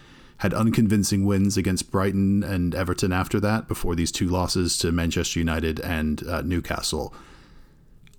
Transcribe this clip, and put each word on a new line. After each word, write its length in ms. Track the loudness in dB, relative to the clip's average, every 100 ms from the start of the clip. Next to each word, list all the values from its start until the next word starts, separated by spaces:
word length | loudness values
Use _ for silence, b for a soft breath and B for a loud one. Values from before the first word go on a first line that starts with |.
| B B B -4
had 160 | -2
unconvincing 720 | 2 2 4 4 4 2 2 2
wins 320 | 4 2 2
against 340 | 0 0 -2
Brighton 520 | 0 0 2 2 2
and 300 | 0 0 0
Everton 380 | 0 -2 0 0
after 280 | 0 0 0
that, 260 | 0 0 -2
before 280 | -4 -2 0
these 160 | -2
two 160 | 0 0
losses 500 | 0 0 0 0 0
to 120 | 0
Manchester 480 | 0 0 0 -2 0
United 400 | 0 0 -2 -2
and, 440 | -4 -2 -2 -2 -4
uh, 160 | -4
Newcastle. 720 | -2 -2 -2 -4 -4 -4 -6 B B B B B B B B -20 -20